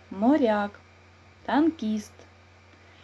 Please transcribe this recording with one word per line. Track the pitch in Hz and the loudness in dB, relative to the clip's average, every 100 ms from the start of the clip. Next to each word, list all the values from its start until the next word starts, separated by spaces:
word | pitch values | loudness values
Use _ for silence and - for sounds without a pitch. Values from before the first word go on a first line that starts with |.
| - | -16
моряк, | 190 233 302 233 208 202 - - - - - - - - | -2 2 2 2 0 -4 -10 -20 -20 -20 -20 -20 -16 -4
танкіст. | 254 320 - 220 214 - - - - - - - - - - | 0 0 -2 -6 -6 -8 -20 -20 -20 -20 -20 -20 -20 -20 -20